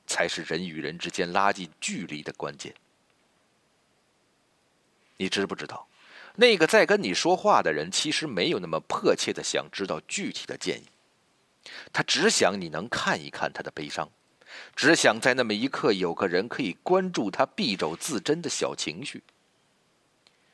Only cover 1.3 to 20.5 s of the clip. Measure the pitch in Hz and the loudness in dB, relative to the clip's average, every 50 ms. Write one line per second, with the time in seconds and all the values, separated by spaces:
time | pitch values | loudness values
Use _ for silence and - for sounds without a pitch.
1.3 | 90 98 98 101 98 98 90 78 _ - - - 208 135 87 78 78 73 73 76 | 0 2 2 2 0 -2 -6 -14 _ -10 -8 -6 -6 -6 -8 -8 -10 -10 -10 -10
2.3 | 76 - - 73 71 69 - - - _ _ _ _ _ _ _ _ _ _ _ | -10 -8 -8 -8 -8 -10 -14 -16 -16 _ _ _ _ _ _ _ _ _ _ _
3.3 | _ _ _ _ _ _ _ _ _ _ _ _ _ _ _ _ _ _ _ _ | _ _ _ _ _ _ _ _ _ _ _ _ _ _ _ _ _ _ _ _
4.3 | _ _ _ _ _ _ _ _ _ _ _ _ _ _ _ _ _ - 95 92 | _ _ _ _ _ _ _ _ _ _ _ _ _ _ _ _ _ -4 -4 -2
5.3 | - 101 98 90 95 - 76 69 - - - _ _ _ - - - - - - | 0 -2 -2 -2 -4 -8 -10 -10 -12 -14 -14 _ _ _ -20 -20 -20 -20 -20 -8
6.3 | - - 233 247 220 160 160 156 - 214 170 151 202 202 165 101 87 - - 165 | 2 4 6 6 6 6 4 6 6 6 6 6 4 2 2 0 0 2 2 2
7.3 | 185 180 - 208 185 117 87 82 78 73 76 92 95 - - 151 147 - 156 151 | 2 4 4 4 4 6 4 2 0 0 -2 -2 -2 -2 -2 -2 -2 -2 -4 -4
8.3 | 113 87 95 151 165 104 87 82 80 78 - - - - - 165 90 - - - | -2 0 0 0 0 -2 -2 -2 -4 -4 -4 -4 -4 0 2 2 2 2 0 -4
9.3 | - - 78 - - - 69 - - - 98 92 87 80 - - - - 190 113 | -4 -4 -4 -2 -2 -2 -4 -4 -6 -6 -4 -4 -4 -6 -6 -6 -6 -6 -6 -6
10.3 | - - - - - - - 87 - 117 - - _ _ _ _ _ _ _ _ | -8 -8 -10 -10 -10 -6 -4 -4 -4 -6 -8 -20 _ _ _ _ _ _ _ _
11.3 | _ _ _ _ _ _ - - - - - - - - - - - 123 170 226 | _ _ _ _ _ _ -20 -20 -18 -18 -16 -8 -4 -4 0 0 0 2 4 4
12.3 | - - 107 90 98 98 90 80 76 78 101 120 - - - 196 165 92 73 71 | 4 4 4 4 2 0 -6 -6 -6 -6 -6 -4 -4 -4 -2 -2 -2 -2 -4 -10
13.3 | - - - 69 69 - 82 - - - 76 71 - 82 78 76 _ _ _ _ | -8 -6 -6 -6 -6 -8 -10 -10 -10 -10 -10 -8 -6 -6 -8 -8 _ _ _ _
14.3 | _ _ _ - - - - - - - - 143 165 - - 127 107 113 - 135 | _ _ _ -20 -20 -18 -18 -12 -4 2 4 6 6 8 6 6 6 6 4 2
15.3 | 123 131 123 107 107 104 123 135 - - - 127 104 92 90 85 85 - 107 92 | 4 4 2 0 2 0 0 -2 -2 0 2 2 2 4 2 -2 0 0 0 2
16.3 | 85 90 101 120 - - 131 90 85 _ - - 180 190 190 185 175 175 120 98 | 2 0 0 0 -4 -4 -2 -4 -4 _ 0 2 2 2 2 0 -2 -2 -2 -2
17.3 | - - 135 - - - 202 127 95 87 90 78 82 - - - 139 101 - - | 0 0 0 0 0 -4 -2 -2 0 0 -2 -2 -4 -4 -6 -4 -4 -4 0 0
18.3 | 147 175 170 135 - - 80 65 73 - - - 76 90 - - - - _ _ | -2 -2 -2 -6 -4 -2 -4 -4 -4 -4 -6 -6 -6 -8 -10 -12 -12 -14 _ _
19.3 | _ _ _ _ _ _ _ _ _ _ _ _ _ _ _ _ _ _ _ _ | _ _ _ _ _ _ _ _ _ _ _ _ _ _ _ _ _ _ _ _
20.3 | _ _ _ _ | _ _ _ _